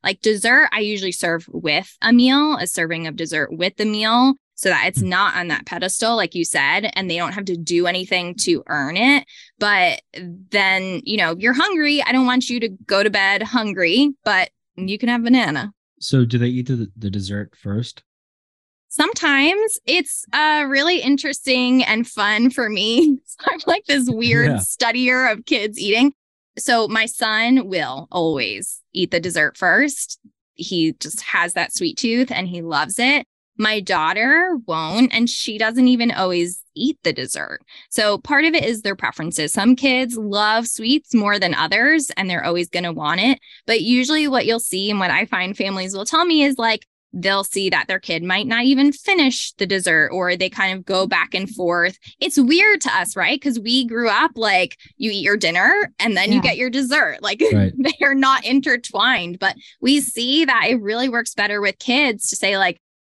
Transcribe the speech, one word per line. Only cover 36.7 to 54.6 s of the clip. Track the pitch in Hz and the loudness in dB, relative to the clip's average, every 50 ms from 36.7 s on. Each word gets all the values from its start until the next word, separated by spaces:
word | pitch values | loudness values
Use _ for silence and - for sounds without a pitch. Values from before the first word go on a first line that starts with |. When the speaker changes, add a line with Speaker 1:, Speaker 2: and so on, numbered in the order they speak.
| _ | _
Speaker 1:
eat | - 233 294 - - - | -4 -2 -2 -2 -2 -4
the | 165 - | -4 -4
dessert. | - 131 131 - 73 76 - - - - _ - - - _ | -4 -6 -8 -8 -8 -8 -10 -10 -14 -16 _ -20 -20 -16 _
So | - 240 214 208 202 - | -4 0 0 0 0 -2
part | - - 294 277 311 | -2 0 2 2 2
of | 330 320 | 2 2
it | 311 - | 2 0
is | 202 233 214 - | 0 -4 -4 -4
their | 202 196 | -6 -6
preferences. | - - 110 - - 156 170 - - 151 - - | -4 -6 -6 -6 -6 -8 -6 -4 -4 -4 -2 -2
Some | 208 196 240 254 | 2 4 4 4
kids | 254 277 269 254 254 262 233 247 | 4 4 2 2 2 0 -2 -4
love | 220 214 202 196 208 208 214 220 226 233 - | -6 -6 -2 0 0 2 2 2 2 0 -2
sweets | - - 220 233 285 302 - _ - | -6 -4 0 2 2 2 0 _ 0
more | 220 202 202 202 202 | 0 2 2 2 2
than | 190 175 156 | 0 0 0
others, | - 160 160 190 214 240 285 320 320 269 - - | 0 0 0 2 2 4 4 4 2 2 -2 -4
and | 190 190 185 | -4 -4 -2
they're | 175 165 - | -2 -2 -2
always | 175 175 175 175 - | 0 0 0 -2 -2
gonna | - 175 180 170 160 | -4 -4 -4 -4 -4
want | 160 151 151 170 185 | -4 -2 -2 0 2
it. | 208 262 269 - _ - - - _ | 2 2 2 0 _ -10 -20 -12 _
But | - 226 226 | 0 0 0
usually | 170 226 247 247 247 269 311 311 302 285 | 2 2 2 2 2 2 0 0 2 2
what | 262 240 - | 0 0 2
you'll | 208 226 226 | 0 0 -2
see | - - 190 185 190 208 | -4 -4 -4 -4 -2 -2
and | 208 196 | 0 0
what | 185 175 | 0 0
I | - 175 214 | 0 0 0
find | - - 185 180 185 202 | -2 -2 -4 -4 -4 -4
families | - 196 196 196 190 185 190 196 | -4 -4 -4 -4 -6 -6 -6 -8
will | 190 214 | -8 -6
tell | - 330 320 349 | -2 0 0 2
me | 349 320 302 285 | 4 4 4 4
is, | 285 262 | 2 2
like, | 240 226 226 220 214 - _ _ _ _ _ - | 0 0 0 -2 -2 -6 _ _ _ _ _ -12
they'll | 180 170 196 196 196 196 | -4 -2 0 0 0 -2
see | - - 196 196 185 | -2 -4 -2 -2 0
that | 180 147 - - | 0 0 0 -2
their | 190 190 | -4 -6
kid | - - 170 160 170 | -4 -4 -4 -4 -2
might | 185 185 202 226 | -2 -2 -2 -2
not | 254 226 233 240 | -2 -2 0 2
even | 262 277 262 277 294 285 | 2 4 4 4 2 2
finish | - - 415 392 349 285 262 233 - - - - | 0 -2 -2 0 2 2 2 0 -2 -6 -8 -6
the | - 196 | -6 -4
dessert, | 180 196 190 175 180 160 156 151 - - | -2 -2 -2 0 2 2 2 2 2 0
or | 185 180 180 180 | -2 -2 -2 -2
they | 175 185 185 | -2 -2 -4
kind | - - 196 190 190 190 | -2 -2 -4 -2 -4 -6
of | 175 | -6
go | - 196 190 185 - | -2 -2 -2 0 0
back | 185 170 175 - - | 0 -2 -2 -2 -4
and | 185 190 185 | -6 -6 -8
forth. | - - 180 170 175 175 170 185 - - _ - - _ | -6 -4 -2 0 0 2 0 0 -2 -6 _ -20 -10 _
It's | 370 370 - 294 | -6 0 2 4
weird | 247 240 320 349 403 427 415 339 - | 4 4 4 4 4 4 2 2 0
to | - - | 0 0
us, | 185 175 - - | 0 -2 -2 -4
right? | 196 175 - 196 277 - | -2 -2 -2 -2 -2 -2
'Cause | 285 233 233 | -4 -4 -4
we | 196 233 247 262 247 | -4 -2 -2 -2 -2
grew | 233 226 233 240 226 | -2 -2 -2 0 2
up, | 202 226 302 330 - | 2 2 2 0 0
like, | 226 226 208 196 185 | -2 0 2 2 2